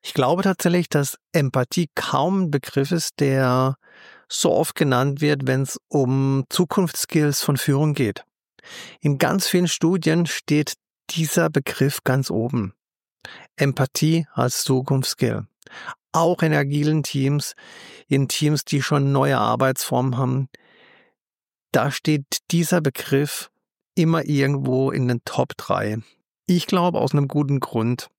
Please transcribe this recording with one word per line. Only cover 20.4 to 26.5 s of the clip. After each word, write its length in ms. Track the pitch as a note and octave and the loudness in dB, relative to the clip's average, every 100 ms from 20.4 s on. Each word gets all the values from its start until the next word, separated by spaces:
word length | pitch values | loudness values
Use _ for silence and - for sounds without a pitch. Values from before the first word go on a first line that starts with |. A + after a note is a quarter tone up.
| C3 - _ _ - _ _ _ _ _ _ _ _ | -4 -10 _ _ -20 _ _ _ _ _ _ _ _
da 180 | - C3 | -2 0
steht 480 | - - D3+ C#3 - _ | -2 -2 -2 -2 -10 _
dieser 300 | E3+ E3 F3+ | 0 2 0
Begriff 720 | D3 - - C#3 D3 - - _ _ _ _ | 0 -4 -2 0 0 -6 -12 _ _ _ _
immer 300 | - E3 E3 | 0 2 2
irgendwo 680 | - C#3+ C3+ C#3 C3+ B2+ C3+ | 0 0 2 0 0 0 0
in 180 | - B2 | 0 0
den 120 | A#2+ | -2
Top 320 | - - B2+ - | -4 -4 -4 -6
drei. 420 | - G2 G#2 A2 - _ _ _ | -4 -2 -2 -6 -10 _ _ _
Ich 200 | - | 0